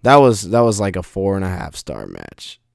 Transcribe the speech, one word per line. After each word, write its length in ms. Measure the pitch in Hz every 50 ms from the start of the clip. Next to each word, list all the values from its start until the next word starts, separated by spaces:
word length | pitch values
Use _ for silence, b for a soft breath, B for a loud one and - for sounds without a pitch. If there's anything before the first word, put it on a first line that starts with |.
that 140 | - 123 139
was, 340 | 143 139 127 113 101 104 87
that 100 | 107 117
was 180 | 120 117 107 101
like 180 | 107 98 90
a 60 | 92
four 340 | 87 - _ 95 95 98 98
and 80 | 98 95
a 40 | 92
half 260 | 90 87 - - -
star 320 | - - - 67 50 52
match. 540 | 50 50 50 50 50 - _ - - - _ _ _